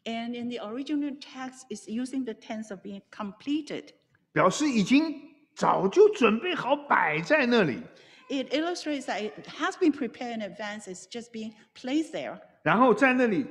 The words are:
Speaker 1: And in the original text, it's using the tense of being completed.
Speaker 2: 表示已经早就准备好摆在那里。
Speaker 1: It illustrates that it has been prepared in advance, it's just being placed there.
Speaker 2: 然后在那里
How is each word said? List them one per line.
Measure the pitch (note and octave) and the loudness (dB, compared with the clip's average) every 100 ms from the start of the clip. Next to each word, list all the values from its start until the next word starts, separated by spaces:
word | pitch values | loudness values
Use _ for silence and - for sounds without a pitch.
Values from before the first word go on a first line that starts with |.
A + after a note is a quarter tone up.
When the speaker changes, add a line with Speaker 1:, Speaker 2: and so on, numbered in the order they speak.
Speaker 1:
And | - A3+ A#3 | -10 -10 -8
in | A#3+ A#3+ | -10 -10
the | A#3+ | -10
original | G#3 A#3+ C#4+ D4 C#4+ C4+ | -10 -10 -4 -4 -4 -8
text, | - B3+ C4 C4 - | -16 -12 -14 -14 -14
it's | G#3 - | -14 -8
using | A3 B3+ C4+ | -6 -4 -6
the | A#3+ | -6
tense | A3 - A3 A3 | -10 -10 -10 -10
of | F#3 | -12
being | G#3 G3 _ | -14 -16 _
completed. | - G3+ F#3 - D4+ C#4+ D3+ - _ _ _ _ | -12 -12 -10 -4 -4 -4 -10 -12 _ _ _ _
Speaker 2:
表 | D#3 F3 | 2 2
示 | - D4 | 2 0
已 | A3+ | 2
经 | F3+ C4+ D#4+ C#4+ - _ _ | 4 4 2 -6 -16 _ _
早 | - E3 E3+ F#3+ | -2 0 2 2
就 | E4 G#4 | 6 6
准 | G#4+ A3 A3+ | 8 2 4
备 | F4 | -2
好 | D#4+ A#3+ D4 | -4 0 -2
摆 | C#4+ - E3 D3+ | 2 2 4 0
在 | E3+ D4+ A#3+ | 2 2 4
那 | A#3+ | 4
里。 | E3 G2+ - - - - - | 4 0 -10 -20 -20 -20 -6
Speaker 1:
It | C4+ B3+ | -6 -2
illustrates | C#4 E4+ F4 D#4 C#4+ | -2 -2 -4 -6 -6
that | B3+ G3+ | -4 -6
it | G#3+ F3+ - | -6 -10 -16
has | - E4+ F#4+ | -6 -6 2
been | E4+ | 2
prepared | - A3+ - A#3+ | 2 -6 -6 -8
in | A#3 | -6
advance, | G3+ F3 G#3 G#3+ F#3+ | -8 -8 -10 -10 -12
it's | F#3 - | -14 -12
just | A#3 A3+ | -14 -12
being | A3 A3 - _ | -12 -12 -14 _
placed | - B3 D4 D4+ | -12 -2 -2 -2
there. | E3+ A#2 - - _ | -6 -8 -10 -16 _
Speaker 2:
然 | D3 F#3+ | 2 6
后 | B3+ | 6
在 | - C4+ | 6 4
那 | B3+ A#3+ | 4 2
里 | F3+ A#2+ | 2 -2